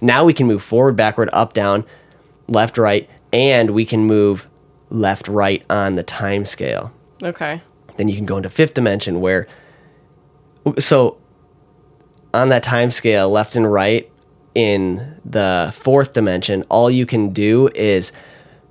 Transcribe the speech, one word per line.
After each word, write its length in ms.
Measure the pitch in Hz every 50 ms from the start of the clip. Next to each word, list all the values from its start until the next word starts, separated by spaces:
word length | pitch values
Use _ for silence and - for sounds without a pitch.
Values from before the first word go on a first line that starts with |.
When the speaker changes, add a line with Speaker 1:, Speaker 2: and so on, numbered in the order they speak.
Speaker 1:
now 240 | 117 120 120 135 165
we 80 | 170 143
can 120 | - 131
move 160 | 120 107 98
forward, 340 | - - 110 117 131 135 120 101
backward, 320 | 110 107 104 - 110 -
up, 220 | - 98 113 113 -
down, 320 | 110 101 101 98 101 104 - - - _ _ _ _ _ _ _ _ _ -
left, 300 | 117 107 110 117 - 120
right, 320 | 113 104 101 104 - - - _ _ _
and 380 | - 120 135 139 131 120 113 107
we 140 | 104 110 113
can 160 | - 117 110 107
move 420 | 107 107 107 104 104 98 92 - - _ _ _ _ _ _ _ -
left, 380 | - 113 104 95 98 - - -
right 340 | 104 104 101 98 98 - - -
on 260 | 98 104 98 98 95
the 80 | 90 82
time 400 | - - - 104 98 101 101 101
scale. 460 | 101 - - 85 65 55 50 - 117 - _ _ _ _ - -
Speaker 2:
Okay. 380 | 180 170 - 165 147 156 170 - _ _ _ _ - -
Speaker 1:
Then 140 | - 101 107
you 60 | 98
can 100 | 101 104
go 120 | 92 98 98
into 120 | 95 92
fifth 240 | - - 160 151 -
dimension 460 | 135 120 107 98 104 - 101 85 90
where, 260 | 92 92 95 90 - - - - - _ _ _ _ _ _ _ _ _ _ _ _ _ _ _ _ _ _ _ - 147 - -
so 400 | - - 156 135 127 - - - _ _ _ _ _ _ _ _ _ _ _ _ _ _ _ _ _ _ _ _ _ _ -
on 160 | 113 127 131
that 140 | 127 120 -
time 280 | 123 123 117 120 123
scale, 380 | 120 - - 113 107 101 95 95
left 260 | 101 104 107 - -
and 160 | 120 110 107
right 380 | 104 98 95 104 113 117 - - _ _ _ _ _ _ _ _ -
in 600 | 120 117 104 101 98 95 92 90 101 120 147 151 - -
the 460 | - - 107 98 95 92 87 85 80 -
fourth 400 | - - 131 135 139 135 - -
dimension, 500 | 120 107 98 90 90 - - 101 95 92 -
all 200 | - 113 120 123
you 140 | 127 127 123
can 240 | 120 123 113 104 101
do 400 | 92 101 104 107 110 123 135 - -
is 380 | - 107 107 101 92 90 - - - - - - - - _ _ _ _ _